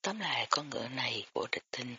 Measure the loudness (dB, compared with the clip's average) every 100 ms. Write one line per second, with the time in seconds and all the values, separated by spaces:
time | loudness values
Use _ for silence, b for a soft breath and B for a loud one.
0 | 0 0 2 2 4 2 2 -4 -2 0
1 | 0 -2 -2 -2 0 -2 _ -4 -4